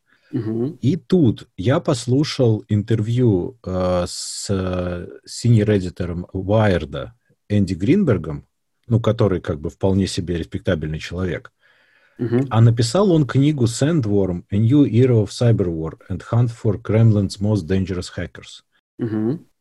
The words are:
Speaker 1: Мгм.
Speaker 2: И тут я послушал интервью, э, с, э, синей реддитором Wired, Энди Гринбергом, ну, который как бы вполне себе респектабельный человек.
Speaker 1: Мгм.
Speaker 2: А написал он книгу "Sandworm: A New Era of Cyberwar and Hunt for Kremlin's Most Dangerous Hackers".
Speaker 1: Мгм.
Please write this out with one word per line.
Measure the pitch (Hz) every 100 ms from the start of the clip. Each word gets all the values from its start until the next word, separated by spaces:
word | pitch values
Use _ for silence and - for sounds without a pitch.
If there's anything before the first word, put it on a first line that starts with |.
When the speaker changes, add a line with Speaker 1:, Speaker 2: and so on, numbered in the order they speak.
| _ _ _
Speaker 1:
Мгм. | 127 107 113 131 175
Speaker 2:
И | 127 185
тут | - 185 127 - - -
я | 98 156
послушал | 170 135 - 131 156 - 120 107 -
интервью, | 104 101 117 107 120 123 92 90 - -
э, | 92 92 90 87
с, | - - - -
э, | 98 95 90 90 87 - - -
синей | - 117 117 104
реддитором | 104 90 - 87 87 90
Wired, | 95 92 110 104 87 73 71 67 - _ _ -
Энди | 104 90 87
Гринбергом, | 101 196 170 92 78 71 - _ _ _ -
ну, | 113
который | 113 117 101 87
как | - 76
бы | 82
вполне | - 98 95 92
себе | - 85 85
респектабельный | 80 - - 82 78 78
человек. | - 85 92 73 - _ _ _ _ _ _ -
Speaker 1:
Мгм. | 117 120 139
Speaker 2:
А | 113
написал | 117 117 117 180 208
он | 165 131
книгу | 131 143 147 117
"Sandworm: | 113 139 170 104 101 90 87 -
A | 101
New | 113 147 123
Era | 110 131 117
of | 98
Cyberwar | - 120 104 90 80 78 - -
and | 90 -
Hunt | 117 123 117
for | 113 95
Kremlin's | - 107 113 104 98 -
Most | 101 104 78
Dangerous | 95 92 90 - -
Hackers". | 87 - - - _ _ _ -
Speaker 1:
Мгм. | 120 107 110 175 - _